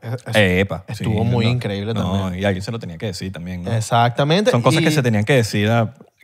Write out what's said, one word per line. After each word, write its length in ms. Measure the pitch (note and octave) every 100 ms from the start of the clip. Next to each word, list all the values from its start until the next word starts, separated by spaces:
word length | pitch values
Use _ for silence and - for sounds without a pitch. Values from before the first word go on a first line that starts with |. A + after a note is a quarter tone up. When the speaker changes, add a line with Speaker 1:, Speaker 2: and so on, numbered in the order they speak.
Speaker 1:
es-, 220 | A2+ B2 -
es-, 100 | A2 G2 F2+
Speaker 2:
Epa, 240 | G2 E2 -
Speaker 1:
estuvo 360 | G#2+ - G#2+
Speaker 2:
sí, 60 | A#2
Speaker 1:
muy 160 | A#2+ A#2
Speaker 2:
no. 60 |
Speaker 1:
increíble 420 | B2 A2+ G2 G#2
Speaker 2:
No, 200 | A2 F#2
Speaker 1:
también. 280 | G2 F#2+ F2+
Speaker 2:
y 40 | G2+
alguien 160 | F#2
se 80 | G2+
lo 80 | A2+
tenía 180 | A2 E2
que 100 | A2
decir 240 | F2+ F#2
también, 300 | F#2+ F2 F2+
¿no? 80 | F2
Speaker 1:
Exactamente. 800 | A#2 A2 A#2+ A#2+ A#2+ C#3+ F3 G#3+
Speaker 2:
Son 100 | B2
cosas 200 | B2 -
Speaker 1:
Y 40 | D#3
Speaker 2:
que 60 |
se 100 | D3+
tenían 220 | A#2+ G#2+
que 80 | G#2 C#3+
decir, 340 | A2 G#2+ G#2
a-, 240 | A#2 A2+ - - _